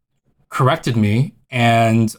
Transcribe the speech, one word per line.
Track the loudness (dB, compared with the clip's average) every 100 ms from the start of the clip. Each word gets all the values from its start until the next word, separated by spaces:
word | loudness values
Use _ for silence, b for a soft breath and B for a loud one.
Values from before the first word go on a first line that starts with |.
| _ _ _ _ -12
corrected | -2 0 0 -2 -2
me, | 0 0 -4 -8 _
and | -2 2 2 2 2 0